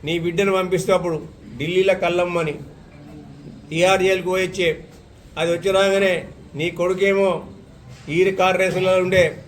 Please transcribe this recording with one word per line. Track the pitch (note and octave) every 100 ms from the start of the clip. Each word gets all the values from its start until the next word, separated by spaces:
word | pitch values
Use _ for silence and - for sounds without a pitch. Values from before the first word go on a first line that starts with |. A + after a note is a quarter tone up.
| D3
నీ | E3+
బిడ్డను | E3+ E3+ G3 F#3+
పంపిస్తే, | F#3 F#3 - F#3
అప్పుడు | F3 D#3 - - - A#2+
ఢిల్లీలో | D#3 F3+ F#3+ F#3+
కల్లమ్మని, | F3 F3 F3 E3+ D#3 C#3 - - - - - - - - - - -
తిహార్ | D#3 F3+ F#3+ F#3
జైలుకు | F#3+ F3
పోయొచ్చే, | F#3 F#3 F#3 E3+ D#3 - - - - - -
అది | E3
వచ్చి | E3+ F#3 F#3+
రాగానే | G3 G3 G3 E3+ - - - C#3
నీ | E3+ -
కొడుకేమో | F3 F3+ G3 G3 G3 E3 - - - - - - - D#3+
ఈ | F#3 F#3+
కార్ | F#3 F#3
రేసులలో | F#3 F#3 F#3 F#3
ఉండే | F3+ F#3 E3 -